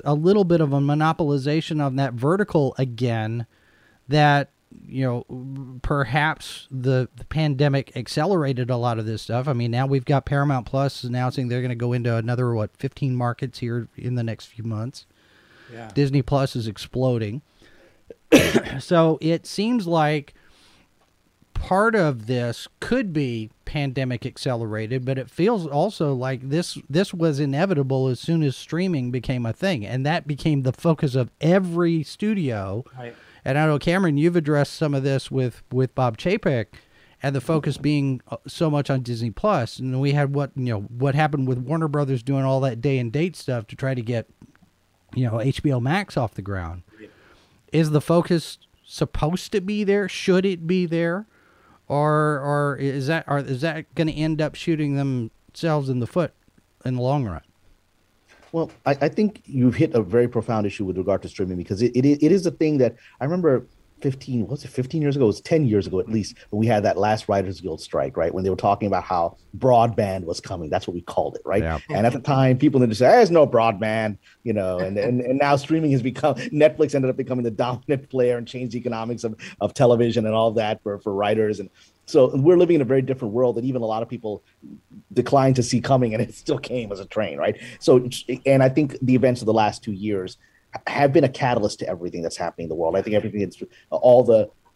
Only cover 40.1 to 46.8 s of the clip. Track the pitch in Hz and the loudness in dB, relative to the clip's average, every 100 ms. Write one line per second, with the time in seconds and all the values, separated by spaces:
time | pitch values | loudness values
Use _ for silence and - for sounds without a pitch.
40.1 | 143 139 143 139 135 123 107 101 120 135 | 2 0 -2 -4 -4 -4 -4 -6 -4 0
41.1 | 135 151 143 131 127 127 160 160 147 139 | 2 0 0 -2 -2 -2 -2 -2 -2 -2
42.1 | 131 120 139 135 135 135 113 143 135 120 | -2 -2 -2 0 0 0 -2 -2 0 -2
43.1 | 139 180 - - 120 110 - 131 127 113 | -2 -4 -4 -6 -6 -6 -6 -4 -4 -4
44.1 | 120 - _ - _ _ _ _ _ _ | -4 -6 _ -20 _ _ _ _ _ _
45.1 | - 123 113 131 - 151 127 123 185 196 | -2 0 0 -2 0 0 0 0 -2 -2
46.1 | - 117 - 98 95 85 90 | -4 -4 -6 -8 -8 -8 -12